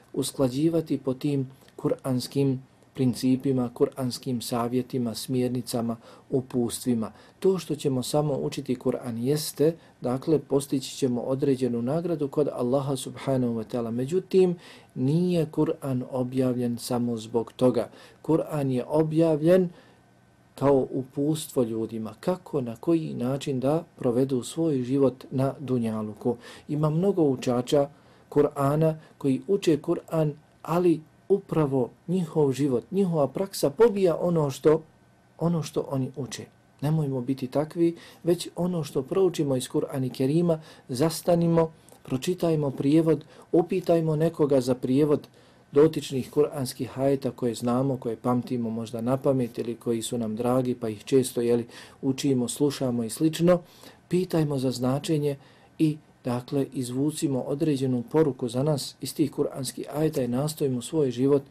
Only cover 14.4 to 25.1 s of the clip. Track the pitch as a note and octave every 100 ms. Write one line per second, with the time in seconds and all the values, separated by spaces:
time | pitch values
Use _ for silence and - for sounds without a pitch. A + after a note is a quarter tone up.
14.4 | F#3 F3 - - - - C3 D#3+ F3+ F3
15.4 | D#3 D#3 D3+ D#3+ C#3 B2+ B2+ C3 B2+ C3
16.4 | B2+ B2 B2 A#2+ - A#2+ A#2+ A2+ A2 A#2+
17.4 | A2+ - B2+ A#2 G2+ - - - - D#3+
18.4 | - D3+ C3+ B2+ A#2+ D3+ D#3+ D#3 E3 D3+
19.4 | D#3+ F#3 F3+ - - _ _ _ _ _
20.4 | _ - C#3 C#3 B2 C#3 B2+ - C#3+ D#3
21.4 | - - A#2 A2+ A2 A2+ A2 A2 - F3+
22.4 | - D3+ B2 A2+ - E3 D#3 C3 B2 C#3
23.4 | D3+ C3 B2+ D#3 E3 - B2+ A#2+ C3+ C3
24.4 | A#2 - E3 C3+ A#2+ C#3 C3+